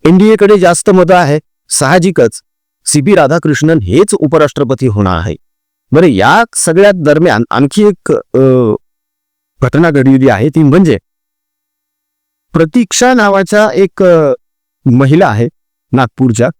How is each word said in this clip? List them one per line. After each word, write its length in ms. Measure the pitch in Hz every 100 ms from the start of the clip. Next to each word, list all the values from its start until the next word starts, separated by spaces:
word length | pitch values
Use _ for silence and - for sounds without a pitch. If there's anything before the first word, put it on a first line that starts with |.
| 156
एनडीए 300 | 185 214 220
कडे 240 | 202 208
जास्त 300 | 175 170 -
मतं 260 | 190 175 180
आहे, 240 | 151 151 _ _ _
साहजिकच 720 | - 135 180 180 156 117 - _ _ _ _ -
सीपी 300 | 151 135 190
राधाकृष्णन 640 | 139 165 156 139 156 165
हेच 340 | 92 123 208
उपराष्ट्रपती 760 | 196 151 160 147 - 127 131 127
होणार 300 | 104 98 87
आहे." 180 | 85 78 _ _ _ _ _
बरं, 140 | 143 175
या 380 | 98 110 190 233 -
सगळ्या 360 | - 165 202 185
दरम्यान 480 | 151 147 170 110 117
आणखी 340 | 117 139 -
एक, 280 | 208 185 -
अ, 280 | 156 - 123 135 127 117 - _ _ _ _ _ _ _ _
घटना 280 | 127 151 170
घडलेली 400 | 143 131 135 131
आहे, 200 | 101 143
ती 140 | 160
म्हणजे 340 | 147 165 175 107 _ _ _ _ _ _ _ _ _ _ _ _ _ _ _
प्रतीक्षा 600 | 160 160 247 226 - 247
नावाच्या 560 | 254 208 196 185 208 214
एक, 300 | - 196 -
अ, 300 | 185 165 147 123 _ _ _ _ 135
महिला 420 | 123 135 156 175
आहे 200 | 104 117 _ _ _ _
नागपूरच्या 580 | 127 - - 131 107 127